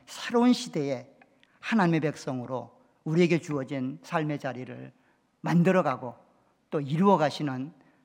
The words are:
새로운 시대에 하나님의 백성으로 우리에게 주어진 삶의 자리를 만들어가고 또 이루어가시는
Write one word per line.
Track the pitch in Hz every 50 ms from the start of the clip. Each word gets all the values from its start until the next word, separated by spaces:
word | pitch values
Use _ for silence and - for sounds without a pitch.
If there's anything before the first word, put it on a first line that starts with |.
| _
새로운 | - - - - - 233 240 240 247 240
시대에 | - - - - 170 139 143 135 120 127 - _ _ _ _ _ _ _ _ _ _
하나님의 | - - 226 220 185 170 165 160
백성으로 | 143 151 139 - - 151 131 127 120 117 131 120 117 - _ _ _ _ _ _ -
우리에게 | 156 156 170 180 170 175 156
주어진 | - - 147 143 127 117 143 135 127 131 123 156 -
삶의 | - 175 165 156 151 147 143
자리를 | - 135 120 127 127 123 123 123 131 135 - _ _ _ _ _ _ _ _ _
만들어가고 | - 160 160 170 170 185 185 185 165 147 127 - 127 120 120 - _ _ _ _ _ _ _ _ _ _
또 | - 156
이루어가시는 | 143 131 151 156 196 202 196 156 151 143 - - 151 143 131 131 135 160 - _ _ _ _ _